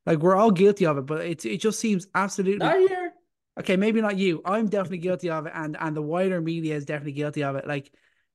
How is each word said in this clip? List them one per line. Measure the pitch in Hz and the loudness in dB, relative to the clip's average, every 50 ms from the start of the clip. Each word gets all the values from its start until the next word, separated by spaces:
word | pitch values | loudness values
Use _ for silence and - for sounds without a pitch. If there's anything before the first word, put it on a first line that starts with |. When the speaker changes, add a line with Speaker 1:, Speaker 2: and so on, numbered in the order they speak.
| _ | _
Speaker 1:
Like, | 180 165 151 | 0 0 2
we're | 156 180 190 | 4 4 4
all | 185 220 226 | 6 6 6
guilty | 196 165 196 202 202 202 190 | 6 6 6 6 6 4 2
of | 160 147 | 2 2
it, | 139 131 | 0 -2
but | 135 156 160 | -4 -6 -4
it, | 175 170 165 - - | -4 -6 -6 -6 -6
it | 220 208 180 | -6 -4 -2
just | - 220 208 - | 0 -2 -2 0
seems | - 226 208 180 175 - - | 0 0 0 0 -2 -2 -2
absolutely | 185 196 196 - - 190 190 202 202 - | -2 -2 0 -2 -2 0 0 0 2 2
Speaker 2:
Not | 269 339 381 | 2 4 4
here. | 381 381 370 370 359 339 - _ _ _ _ _ _ _ _ - | 4 4 2 0 -6 -8 -10 _ _ _ _ _ _ _ _ -8
Speaker 1:
Okay, | 170 - 190 | -2 0 0
maybe | 185 202 226 214 226 | 2 2 2 2 2
not | 214 208 202 | 2 0 0
you. | 185 196 185 160 151 - | 0 0 0 0 -2 -2
I'm | 175 196 226 226 196 | -2 -2 0 0 0
definitely | 185 202 190 156 190 175 | 0 -2 -2 -4 -6 -4
guilty | 165 185 180 180 175 170 | -2 -2 -2 -2 -2 -4
of | 160 156 151 | -4 -4 -6
it, | 156 - | -8 -8
and, | - 156 151 151 - | -8 -8 -8 -6 -6
and | - 156 151 | -6 -4 -4
the | 156 | -4
wider | 151 147 165 180 190 190 185 175 | -4 -2 -2 0 0 0 0 0
media | 160 160 165 165 160 156 151 | -2 -2 -4 -4 -4 -4 -4
is | 147 143 | -4 -4
definitely | 147 151 147 143 151 | -6 -6 -6 -6 -8
guilty | 139 143 147 151 147 151 | -6 -6 -6 -4 -4 -4
of | 143 139 135 | -4 -2 -4
it. | 135 - | -4 -6
Like, | - 147 143 139 - _ _ _ _ _ _ _ _ _ | -6 -6 -6 -8 -10 _ _ _ _ _ _ _ _ _